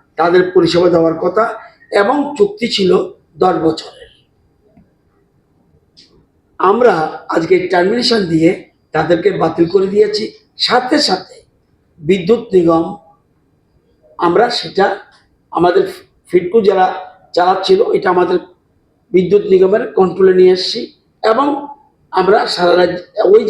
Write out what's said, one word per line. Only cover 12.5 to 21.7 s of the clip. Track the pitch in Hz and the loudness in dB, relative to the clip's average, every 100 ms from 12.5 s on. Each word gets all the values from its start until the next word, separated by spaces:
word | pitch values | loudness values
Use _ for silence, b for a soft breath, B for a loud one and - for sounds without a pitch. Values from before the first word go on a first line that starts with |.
নিগম, | 185 165 165 180 - _ _ _ _ _ _ _ _ _ _ _ - 175 | 0 2 0 -2 -10 _ _ _ _ _ _ _ _ _ _ _ -4 0
আমরা | 180 240 - | 2 0 -2
সেটা | 165 - - - - b b _ _ - | -6 -2 -2 -2 -12 b b _ _ 0
আমাদের | 175 190 - - _ _ _ | 2 2 -2 -6 _ _ _
ফিডকো | 180 175 226 202 | -2 0 2 2
যারা | 190 185 - - - _ 170 | 2 0 -2 -14 -20 _ -2
চালাচ্ছিল, | 175 190 190 190 - 185 | 0 0 2 2 2 -2
এটা | 185 180 | 0 0
আমাদের | 175 180 - _ _ _ _ _ _ | 0 -2 -6 _ _ _ _ _ _
বিদ্যুৎ | 180 175 202 170 | -2 2 0 2
নিগমের | 185 190 220 254 - | 2 4 2 -2 0
কন্ট্রোলে | 185 196 190 185 | 0 2 2 6
নিয়ে | 185 185 | 4 2
এসেছি | - - 117 _ _ _ 220 | -2 -8 -12 _ _ _ -2
এবং | 247 294 - - | 0 0 -4 -10